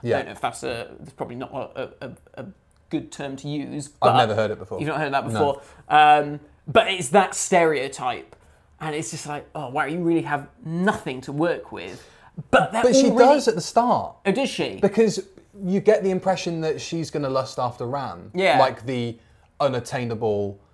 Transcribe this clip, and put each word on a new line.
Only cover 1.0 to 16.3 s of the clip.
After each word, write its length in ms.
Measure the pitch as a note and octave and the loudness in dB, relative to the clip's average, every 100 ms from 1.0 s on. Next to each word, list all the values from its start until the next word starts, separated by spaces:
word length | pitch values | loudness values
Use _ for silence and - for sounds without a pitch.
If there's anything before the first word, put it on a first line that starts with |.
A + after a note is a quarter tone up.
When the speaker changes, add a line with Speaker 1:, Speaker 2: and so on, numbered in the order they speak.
| - | -18
Speaker 2:
probably 220 | - - A#2+ | -12 -10 -10
not 160 | C3+ | -10
a, 300 | C3+ A#2 - | -10 -10 -10
a, 260 | B2+ - C3 | -12 -12 -18
a, 40 | - _ - | -18 _ -18
a 100 | G3 - _ _ - | -18 -18 _ _ -8
good 200 | D#3 - | -8 -8
term 240 | - C#3 C3+ | -12 -12 -10
to 100 | D3 | -8
use, 380 | D3 C3+ C#3 C#3 - | -8 -8 -10 -12 0
Speaker 1:
I've 120 | B2 | 2
Speaker 2:
but 40 | D3+ | 4
Speaker 1:
never 180 | A2+ G#2+ | 4 2
heard 160 | G#2+ | -2
it 80 | G#2+ | -2
before. 200 | F#2 F#2+ | -8 -6
Speaker 2:
you've 80 | C#3+ | -4
not 120 | D3 | -4
heard 120 | D3 | -2
that 120 | C#3 A2+ | -2 -2
Speaker 1:
No. 40 | |
Speaker 2:
before. 300 | A2 C#3+ C#3 - - - | 0 0 0 -8 -18 2
Um, 500 | D3+ D3+ D3+ D3 D3 - _ - | 6 8 6 4 -6 -14 _ 4
but 200 | A3 - | 4 4
it's 220 | F#3+ C3+ | 0 2
that 240 | G3+ F#3+ - | 4 4 -2
stereotype, 1000 | - F#3 E3 D3 C3+ C3+ B2+ G#2 C2+ - _ _ _ - | 2 4 4 2 -4 -6 -6 -6 -10 -20 _ _ _ -12
and 140 | D#3+ D3+ | -8 -6
it's 140 | D#3 | -6
just 140 | D#3 D3 | -10 -10
like, 200 | D3 - - | -10 -10 -12
"Oh 140 | C3+ | -6
wow, 160 | C3+ C#3+ | -4 -2
you 140 | E3 | -2
really 180 | E3+ E3 | 0 0
have 260 | C#3+ D3 C#3 _ | 0 -4 -6 _
nothing 580 | D#3+ E3 F#3+ G#3+ - B2+ | -8 -2 0 0 -4 -8
to 100 | C3 | -8
work 380 | C#3+ E3+ D3 - | -2 0 -2 -6
with." 360 | G2+ F#2 F#2 - _ - - - | -12 -12 -14 -18 _ -20 -16 2
But 200 | B3 F#3+ | 2 2
they're 120 | A3+ | 2
Speaker 1:
But 120 | B3 C4+ | 4 6
she 140 | C4+ | 4
Speaker 2:
all 60 | A3 | 6
really 160 | A#3+ | 8
Speaker 1:
does 140 | C#4+ A#3+ | 8 4
at 80 | F#3+ | -2
the 60 | |
start. 540 | - - A#3+ E3 E2+ - G3 | 0 2 2 2 -2 -6 -2
Speaker 2:
Oh, 60 | |
does 180 | G3 C#4 | 0 0
she? 300 | - A3 F#3+ | -2 -6 0
Speaker 1:
Because 400 | G3 G#3 A3+ G3 - - _ G3+ F#3 | 0 4 2 2 -8 -14 _ -10 -2
you 140 | G3+ | 0
get 220 | G3+ G#3+ | 4 4
the 80 | F#3+ | 4
impression 500 | F#3 F#3 | -2 0